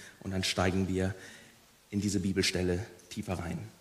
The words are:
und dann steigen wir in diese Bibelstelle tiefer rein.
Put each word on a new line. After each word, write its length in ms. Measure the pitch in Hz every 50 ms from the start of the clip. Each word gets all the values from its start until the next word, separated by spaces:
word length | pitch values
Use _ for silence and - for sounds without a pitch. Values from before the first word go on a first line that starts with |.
| - - - -
und 120 | - 98
dann 120 | 95 95 92
steigen 460 | - - - 90 92 87 95 95 92
wir 260 | 95 92 92 92 - - - - - - - - - - - - - - - -
in 100 | 104 101
diese 180 | 95 104 95 98
Bibelstelle 680 | 87 98 85 95 90 - - 90 92 90 90 87 110 - - - - -
tiefer 300 | - 107 101 - 92 85
rein. 180 | 85 - 175 156 110 - - -